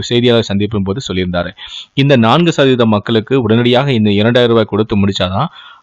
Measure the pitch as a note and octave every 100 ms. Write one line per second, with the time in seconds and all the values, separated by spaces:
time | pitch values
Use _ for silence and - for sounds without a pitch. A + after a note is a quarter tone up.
0 | - B2 A#2+ A#2 G#2+ G2+ G#2 G#2+ G2 G2+
1 | - F#2 F2+ F2 E2 - - - - -
2 | C#3 C3+ A2+ C#3+ E3+ D3+ C3+ B2 A2+ G#2
3 | - A#2 A2+ C3+ A2 A2+ A#2+ B2 C#3+ A#2+
4 | G#2 G2+ A2+ B2 A#2+ A2+ G#2+ G2+ G#2+ G#2
5 | G2 - F#2 F#2+ D#3 - - -